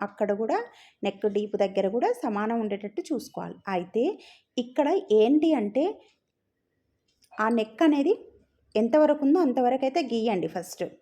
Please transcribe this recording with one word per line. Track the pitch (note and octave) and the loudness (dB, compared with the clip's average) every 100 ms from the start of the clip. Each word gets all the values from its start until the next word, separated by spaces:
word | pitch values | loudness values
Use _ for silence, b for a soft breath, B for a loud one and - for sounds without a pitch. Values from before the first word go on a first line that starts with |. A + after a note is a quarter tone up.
| G3+ | -8
అక్కడ | - G#3 G3+ | -4 -2 -2
కూడా | A3+ G4 A#4+ b b b G3+ | -2 -4 -6 b b b -8
నెక్ | G3 G#3+ G3+ | -4 -2 -2
డీప్ | G#3 G3+ | -4 -2
దగ్గర | G3 F#3+ G3 A#3 | -2 0 0 0
కూడా | G4+ A#4+ | -2 -2
సమానం | C4 G3+ A3 A#3 | -4 -2 -2 -2
ఉండేటట్టు | G#3+ G3+ G3+ F4 E4 | -4 -6 -8 -10 -6
చూసుకోవాలి. | C#4 - - F3 - - F#3 | -6 -8 -12 -12 -10 -4 -4
అయితే | F3 A3 D4+ - B B B - | -2 -2 -2 -4 B B B -8
ఇక్కడ | B3 C#4 C#4+ F#4+ - G#3+ | -6 -2 0 0 2 4
ఏంటి | A3+ D4+ D#4+ C#4+ | 4 4 2 0
అంటే | G#3 B3+ F4 - b b _ _ _ _ _ _ _ _ _ _ _ - | -2 -2 -2 -4 b b _ _ _ _ _ _ _ _ _ _ _ -4
ఆ | A3 A#3 | 0 0
నెక్ | G#3+ - E4 | -2 2 2
అనేది | D4 D4 A#4 - - _ _ _ G#3+ | 4 2 0 -4 -20 _ _ _ 0
ఎంతవరకు | A#3 D4+ D4+ D4 C#4 | 2 4 4 4 4
ఉందో | F4+ D4 | 4 2
అంతవరకు | B3 B3 C4 C4 | 2 2 2 0
అయితే | E4+ B3+ | -2 -2
గీయండి | A#3 A3+ F#3+ D3+ F#3 | -2 0 -2 -2 -6
ఫస్ట్. | E3+ - F3+ - | -10 -10 -10 -12